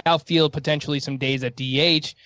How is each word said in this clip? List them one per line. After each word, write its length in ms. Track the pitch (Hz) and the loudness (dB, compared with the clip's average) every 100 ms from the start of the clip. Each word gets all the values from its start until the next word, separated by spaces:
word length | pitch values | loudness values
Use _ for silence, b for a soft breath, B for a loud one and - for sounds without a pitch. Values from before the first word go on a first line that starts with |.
| 165 | 2
outfield, 480 | 165 - 165 151 | 0 2 2 2
potentially 460 | 151 147 147 147 143 | 0 -2 -2 -2 -4
some 180 | 139 135 | -4 -4
days 260 | 135 135 | -2 -2
at 120 | 127 123 | -4 -6
D 240 | 131 131 | -2 2
H, 360 | 170 156 - b | 4 2 0 b